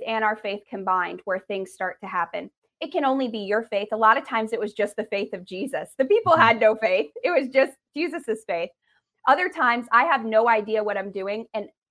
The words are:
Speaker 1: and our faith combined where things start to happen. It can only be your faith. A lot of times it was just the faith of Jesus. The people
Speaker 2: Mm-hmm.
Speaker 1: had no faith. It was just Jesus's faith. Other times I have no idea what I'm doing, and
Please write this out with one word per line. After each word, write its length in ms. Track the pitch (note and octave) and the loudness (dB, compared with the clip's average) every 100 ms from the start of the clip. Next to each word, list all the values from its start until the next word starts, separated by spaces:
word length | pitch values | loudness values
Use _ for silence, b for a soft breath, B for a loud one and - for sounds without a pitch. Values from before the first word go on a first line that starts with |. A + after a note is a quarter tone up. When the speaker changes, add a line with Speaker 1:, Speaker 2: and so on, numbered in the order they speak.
| - | -2
Speaker 1:
and 180 | A3+ G#3+ | -2 -2
our 100 | A3 | -2
faith 260 | G3+ G#3 - | -6 -8 -10
combined 520 | G3+ F#3+ F#3 F3 F3+ | -8 -2 -2 -2 -8
where 160 | - F#3 | -6 -6
things 320 | - G3 F#3 | -4 -8 -8
start 280 | - F#3 - | -8 -8 -8
to 60 | F#3+ | -8
happen. 440 | F#3 E3+ F3 F#3+ _ _ - | -4 -4 -6 -12 _ _ -12
It 100 | D#4 | -6
can 140 | F4+ C4+ | -2 0
only 240 | C4+ B3+ | 0 -4
be 100 | G#3+ | -6
your 240 | G3 G#3 | -4 -4
faith. 240 | A3+ G3+ G3+ | -2 -6 -4
A 40 | G#3+ | 2
lot 200 | A3 B3+ | 4 4
of 100 | - | 0
times 240 | A3+ A3 | -4 -4
it 80 | A3+ | -4
was 140 | G#3+ | -6
just 240 | - G3+ - | -4 -4 -4
the 80 | G#3+ | -6
faith 260 | G3+ G3 | -4 -6
of 120 | F#3 F#3 | -10 -12
Jesus. 480 | F#3 C4 D#3 E3 - | -10 -6 -8 -8 -2
The 60 | C4+ | 2
people 280 | G#4+ G4 | 4 6
Speaker 2:
Mm-hmm. 80 | D#4+ | 6
Speaker 1:
had 180 | A#3 A3 | 6 6
no 160 | A3 A3 | 4 4
faith. 340 | F#3 F#3+ - - | 2 0 -2 -4
It 80 | D#4+ | 0
was 160 | F4 C4 | 0 2
just 240 | C4+ C4+ - _ C#4+ | 2 2 -2 _ -6
Jesus's 480 | E4+ E4 - A3 - | -6 -6 -6 -8 -4
faith. 240 | E3+ F3+ _ _ _ _ _ - | -6 -6 _ _ _ _ _ 2
Other 220 | D4 F4+ | 2 2
times 380 | E4 B3 A#3+ A#3 | 0 0 0 2
I 120 | A#3 | 4
have 200 | E4 C4+ A3 | 4 2 2
no 220 | A3 A#3 | 2 4
idea 360 | A3 G#3 G#3+ | 2 0 -2
what 140 | G#3 G3+ | -2 -4
I'm 140 | G3 | -6
doing, 360 | G3 G3 G#3+ A3+ | -6 -6 -6 -8
and 140 | G#3+ G3+ _ _ | -10 -10 _ _